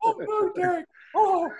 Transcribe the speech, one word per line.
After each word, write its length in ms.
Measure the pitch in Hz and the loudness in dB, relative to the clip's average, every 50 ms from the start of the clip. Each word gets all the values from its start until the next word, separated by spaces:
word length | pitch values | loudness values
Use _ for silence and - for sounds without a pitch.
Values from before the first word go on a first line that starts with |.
Oh, 120 | - 453 440 370 | 2 0 0 0
no, 340 | 359 415 427 427 415 359 403 | -4 -4 -2 0 0 0 0
Derek. 320 | 349 359 359 349 330 302 _ _ - - - - | 0 0 0 0 -2 -6 _ _ -20 -20 -6 0
Oh 360 | 349 427 392 381 349 339 311 - | 2 2 4 4 0 0 -4 -6